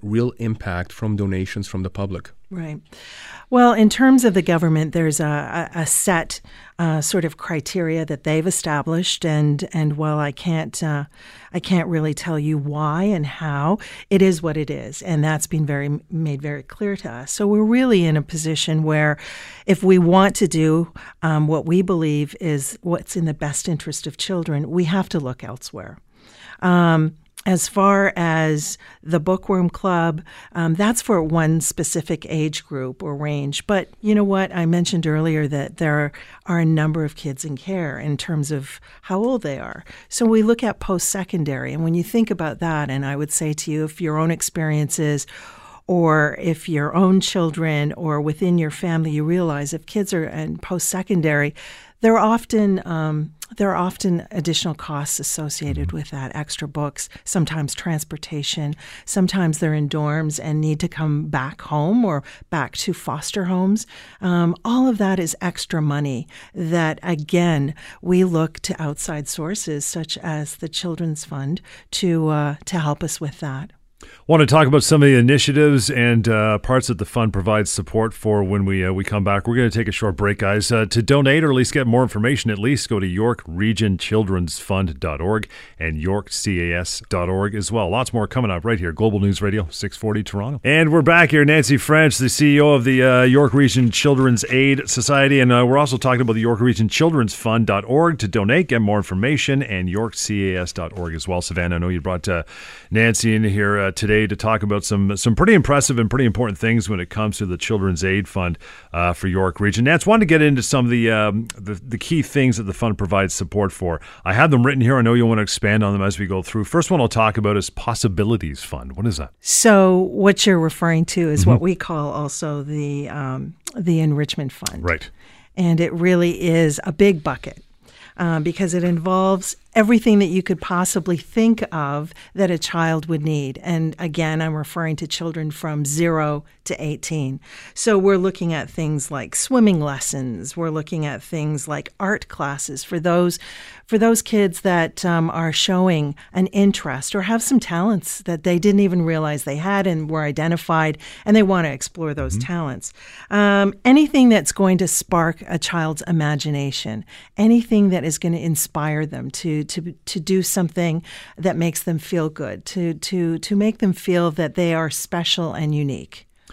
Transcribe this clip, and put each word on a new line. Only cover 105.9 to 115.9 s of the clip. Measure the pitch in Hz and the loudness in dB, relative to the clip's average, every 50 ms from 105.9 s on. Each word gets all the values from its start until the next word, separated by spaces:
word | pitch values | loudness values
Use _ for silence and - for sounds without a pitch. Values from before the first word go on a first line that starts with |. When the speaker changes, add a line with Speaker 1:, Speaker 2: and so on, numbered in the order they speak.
| 131 | 2
Speaker 3:
and | 117 113 98 | 2 0 2
pretty | 120 135 131 | 2 2 2
important | 113 92 123 123 110 98 - | 2 2 0 -2 -4 -4 -2
things | - 113 113 117 98 | 0 2 2 2 0
when | 98 107 90 | -2 -4 -4
it | 87 - | -6 -6
comes | - 107 107 107 95 - | -4 -2 -2 -2 -2 -4
to | 104 | -4
the | 90 90 | -4 -4
Children's | 85 - - 117 101 95 95 90 78 95 | -6 -2 -2 -2 0 0 0 0 0 0
Aid | 95 92 101 98 | 0 0 0 -2
Fund, | - - 95 90 87 82 - - - - - - _ - | -2 -4 -4 -2 -2 -4 -6 -10 -20 -20 -20 -20 _ -4
uh, | 85 87 87 87 | -2 -2 -2 -2
for | - - | -2 -4
York | 95 87 95 95 92 85 - | -2 0 0 0 0 0 0
Region. | 101 104 - 107 120 | 0 0 2 2 2
Nance, | 139 165 165 - | 4 4 4 4
wanted | 196 220 226 | 4 4 4
to | 214 | 6
get | 151 160 156 151 | 4 4 6 6
into | 147 143 127 | 4 4 2
some | 110 - - 135 123 | 0 0 0 2 2
of | 120 | 2
the, | 120 120 113 113 | 2 2 2 2
um, | 113 107 107 107 98 107 117 117 - | 2 2 2 0 0 -2 -6 -8 -12
the, | - 98 101 104 | -14 -10 -10 -10
the | 90 - 131 117 | -10 -8 -10 -10
key | 107 - - 165 160 | -8 -4 -2 0 0
things | 131 - - 143 135 127 110 | 0 0 0 2 4 4 2
that | 110 107 | 0 -2
the | 95 92 | -6 -4
fund | - 120 113 101 - | -2 -2 -2 0 -2
provides | 104 85 104 98 98 92 - | -2 0 2 0 0 0 -2
support | - 92 80 - 104 101 95 | -6 -6 -4 -2 -2 -2 -2
for. | - - 95 87 82 78 - - - - - | -2 -4 -4 -4 -4 -6 -8 -16 -20 -8 -4
I | 92 98 | -2 2
have | 113 151 165 | 2 4 4
them | 139 123 120 | 4 4 4
written | 139 139 135 | 4 2 2
here. | 117 120 139 | 2 4 4
I | 131 | 4
know | 113 113 120 | 4 4 4
you'll | 123 117 | 4 4
want | 113 113 107 | 4 2 0
to | 104 | 0
expand | - - - - 104 104 110 107 | -2 -4 -2 0 0 2 2 2
on | 101 | 0